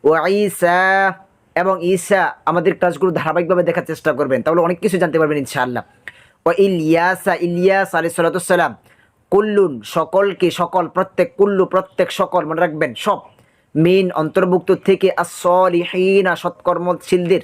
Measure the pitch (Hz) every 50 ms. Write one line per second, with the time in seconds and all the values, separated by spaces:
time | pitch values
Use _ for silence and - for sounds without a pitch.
0 | - 147 160 165 156 180 196 208 208 196 175 - 180 175 175 180 185 190 190 190
1 | 196 190 180 - - _ _ _ _ _ _ 160 180 190 190 180 170 180 190 180
2 | - - 202 190 170 151 - _ _ - 160 175 160 190 190 - 185 180 170 175
3 | 190 185 160 - 143 160 156 175 175 160 180 180 170 170 170 175 170 - 160 -
4 | - 160 139 123 147 131 135 123 110 151 165 175 165 170 180 175 - 208 185 180
5 | 175 160 151 160 160 151 151 147 135 - - 143 127 127 123 117 - _ _ _
6 | _ - _ - _ _ _ _ _ 165 170 175 196 196 190 170 156 156 160 165
7 | 170 180 185 180 - 196 175 - 175 175 175 175 180 190 190 196 196 185 - 165
8 | 160 165 160 - 170 165 160 180 175 - 185 175 165 139 113 - _ _ _ _
9 | _ _ _ _ _ _ 185 196 214 214 208 202 196 170 135 113 104 - - 170
10 | 160 156 - 190 202 202 190 - 180 170 156 - 175 165 - 185 170 156 _ 180
11 | 190 185 _ - 175 - _ - 202 202 202 185 185 175 - 185 185 - _ -
12 | 180 - - - 190 180 - 180 160 151 160 165 175 165 151 156 160 135 113 -
13 | - 214 196 - - - _ _ _ _ _ _ _ _ _ 147 160 175 185 196
14 | 190 180 - 151 156 156 - 190 185 180 180 180 - - 185 - - - 190 180
15 | - 185 - - 170 - - - - 180 180 185 185 185 175 170 175 - - 185
16 | 185 190 196 196 185 185 170 - - 175 - - _ 175 175 170 175 180 175 170
17 | - - 190 180 175 170 190 165